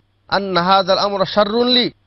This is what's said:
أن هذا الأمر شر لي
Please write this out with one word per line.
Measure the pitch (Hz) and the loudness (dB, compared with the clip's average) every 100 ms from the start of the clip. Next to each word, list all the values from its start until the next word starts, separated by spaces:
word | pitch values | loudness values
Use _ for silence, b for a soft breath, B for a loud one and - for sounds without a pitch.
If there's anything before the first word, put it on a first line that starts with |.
| _ _ - | _ _ -6
أن | 185 196 175 | -4 -2 -2
هذا | 180 196 185 | 2 2 2
الأمر | 190 202 196 180 | 0 0 -2 -2
شر | 208 202 226 | 0 0 0
لي | 247 247 190 - | 0 0 -2 -6